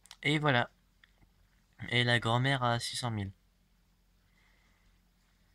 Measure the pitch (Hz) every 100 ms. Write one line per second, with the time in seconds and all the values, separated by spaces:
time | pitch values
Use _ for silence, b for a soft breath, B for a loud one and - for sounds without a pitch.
0 | - - 143 151 151 123 117 _ _ _
1 | _ _ _ _ _ _ _ - - 120
2 | 120 120 113 120 131 135 123 117 - -
3 | 123 107 98 - _ _ _ _ _ _
4 | _ _ b b b b b b b _
5 | _ _ _ _ _